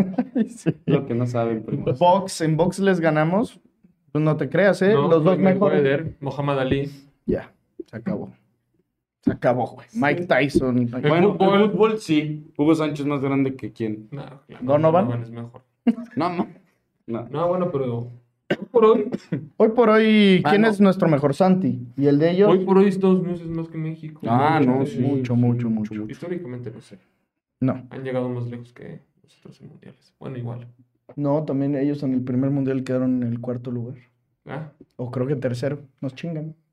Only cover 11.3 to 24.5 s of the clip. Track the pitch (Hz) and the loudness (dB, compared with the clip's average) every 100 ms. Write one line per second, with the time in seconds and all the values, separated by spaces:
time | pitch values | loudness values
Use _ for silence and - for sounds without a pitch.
11.3 | 185 190 202 208 175 220 214 - 151 151 | 4 4 4 4 4 2 0 -2 0 0
12.3 | 151 - - 147 156 156 147 139 143 139 | -6 -10 -2 2 2 0 -4 -4 -2 -2
13.3 | 139 135 131 - - 110 110 - 143 151 | 0 -2 -4 -10 -6 -6 -6 -12 -16 -16
14.3 | - _ - 123 147 160 170 220 117 117 | -20 _ -10 -2 2 4 2 0 -4 -8
15.3 | 117 117 - - _ - 220 - - 175 | -12 -14 -18 -20 _ -4 -4 -6 -4 -4
16.3 | 175 - - _ _ _ _ - 113 117 | -4 -6 -12 _ _ _ _ -12 -10 -8
17.3 | 143 175 185 180 139 127 120 117 - _ | -4 -2 -2 -4 -4 -6 -6 -10 -16 _
18.3 | _ - - 190 240 220 247 208 - - | _ -8 -8 -2 4 6 4 2 -6 -8
19.3 | 151 - - 220 226 226 214 220 214 202 | -8 -8 2 2 4 4 6 6 6 6
20.3 | 180 147 151 220 196 202 185 196 143 147 | 6 4 4 4 6 4 4 4 4 2
21.3 | 147 190 185 147 123 - - 143 143 165 | 2 4 4 2 -2 -6 -2 2 4 4
22.3 | 180 208 185 190 190 202 190 190 185 170 | 4 4 4 4 4 4 2 2 2 0
23.3 | 175 165 165 165 160 156 160 156 - 110 | -6 -8 -8 -8 -8 -8 -10 -14 -10 -2
24.3 | 123 147 | 0 2